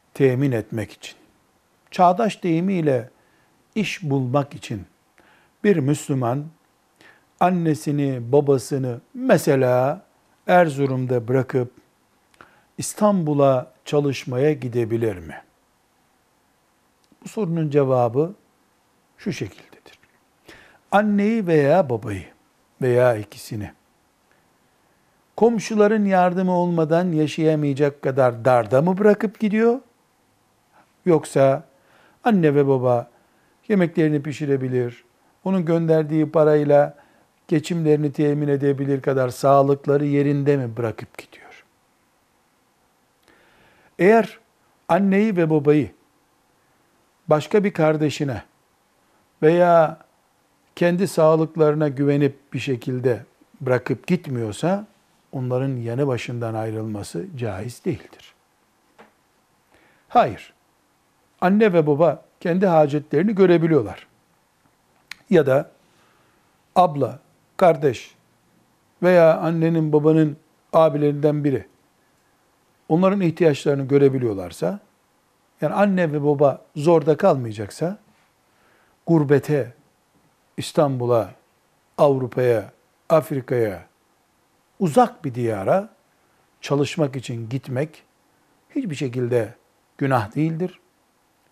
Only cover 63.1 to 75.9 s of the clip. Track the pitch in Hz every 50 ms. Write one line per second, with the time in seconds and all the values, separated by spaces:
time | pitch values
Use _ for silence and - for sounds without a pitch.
63.1 | - 143 180 214 226 185 190 180 175 170 160 165 156 143 110 98 92 - - _
64.1 | _ _ _ _ _ _ _ _ _ _ _ _ _ _ _ _ _ _ _ _
65.1 | - - _ _ 208 170 147 131 131 143 - - _ _ _ _ _ _ _ _
66.1 | _ _ _ _ _ _ _ _ _ _ _ _ _ 185 180 180 151 143 131 113
67.1 | 120 139 _ _ _ _ _ _ _ - 190 175 165 147 151 143 117 - - -
68.1 | _ _ _ _ _ _ _ _ _ _ _ _ _ _ _ _ _ _ 175 180
69.1 | 185 175 165 160 160 - 180 160 170 165 160 165 165 165 160 151 151 151 147 156
70.1 | 160 160 156 151 147 - _ _ _ _ _ _ - 165 160 160 143 147 147 147
71.1 | 143 143 143 151 147 147 143 147 135 113 - - _ _ _ _ _ _ _ _
72.1 | _ _ _ _ _ _ _ _ _ _ _ _ _ _ _ _ 160 165 185 190
73.1 | 196 208 190 165 156 - 175 160 143 - - 156 143 139 139 131 143 143 139 139
74.1 | 131 135 123 113 104 95 90 87 85 - - 175 196 202 - _ _ _ _ _
75.1 | _ _ _ _ _ _ _ _ _ _ - 147 143 185 202 208